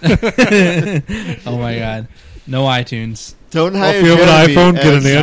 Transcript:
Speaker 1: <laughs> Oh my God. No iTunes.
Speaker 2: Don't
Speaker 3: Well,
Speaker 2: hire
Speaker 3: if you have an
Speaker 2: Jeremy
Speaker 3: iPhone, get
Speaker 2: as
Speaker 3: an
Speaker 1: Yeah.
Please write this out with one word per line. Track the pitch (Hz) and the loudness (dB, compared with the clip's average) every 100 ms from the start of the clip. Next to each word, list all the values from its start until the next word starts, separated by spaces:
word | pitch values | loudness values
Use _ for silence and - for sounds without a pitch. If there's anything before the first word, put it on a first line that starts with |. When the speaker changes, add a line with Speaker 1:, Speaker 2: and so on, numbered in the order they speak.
Speaker 1:
<laughs> | 165 - 226 - 220 202 175 170 180 165 - 214 185 127 123 | -2 0 -2 0 0 2 2 0 -4 -6 -6 -10 -10 -12 -10
Oh | 120 | -8
my | 120 117 | -6 -6
God. | 113 110 117 - - - - | -8 -10 -12 -20 -20 -20 -8
No | 131 135 | -4 -2
iTunes. | 127 120 117 113 110 - - - | -2 -4 -10 -10 -12 -16 -20 -8
Speaker 2:
Don't | 160 170 | -4 -2
Speaker 3:
Well, | 196 | -2
Speaker 2:
hire | 190 202 | -2 2
Speaker 3:
if | 170 | 2
you | |
have | 170 | 4
an | 175 | 4
Speaker 2:
Jeremy | 156 160 143 | 4 4 4
Speaker 3:
iPhone, | 175 170 | 4 4
get | 156 | 2
Speaker 2:
as | 143 135 | 2 2
Speaker 3:
an | |
Speaker 1:
Yeah. | 143 | 0